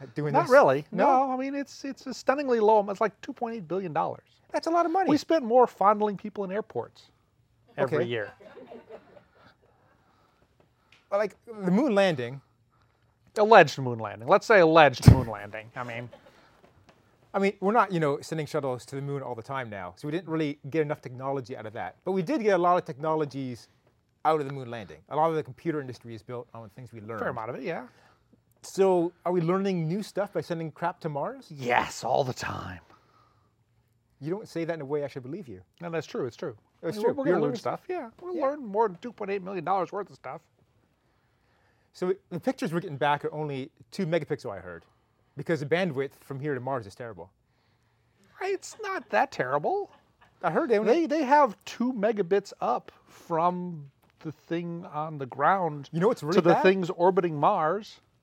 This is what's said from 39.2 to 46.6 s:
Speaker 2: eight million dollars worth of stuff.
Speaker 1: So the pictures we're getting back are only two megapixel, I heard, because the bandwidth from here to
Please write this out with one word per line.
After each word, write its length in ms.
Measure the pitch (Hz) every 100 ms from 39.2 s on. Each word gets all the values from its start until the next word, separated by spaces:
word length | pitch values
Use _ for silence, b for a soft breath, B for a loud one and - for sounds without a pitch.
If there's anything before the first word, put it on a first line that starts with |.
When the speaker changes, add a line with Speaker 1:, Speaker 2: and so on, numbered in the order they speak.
| 196
Speaker 2:
eight 120 | 202
million 220 | 185 196
dollars 280 | 156 196 170
worth 180 | 196 190
of 60 | 131
stuff. 260 | 127 156 - _ _ _ _ _ _ _ _ _ _ _ _ _ _
Speaker 1:
So 220 | - 185 196 _
the 100 | 175
pictures 340 | - 262 190
we're 80 | 170
getting 180 | - 139
back 260 | 147 143
are 80 | 151
only 380 | 151 151 139 135 _ -
two 160 | - 170
megapixel, 440 | 165 151 147 123
I 100 | 98
heard, 240 | 90 85 - _ _ _ _ -
because 240 | 147 160
the 60 | 139
bandwidth 460 | 170 190 131 139 -
from 180 | - 139
here 160 | 151
to 60 | 131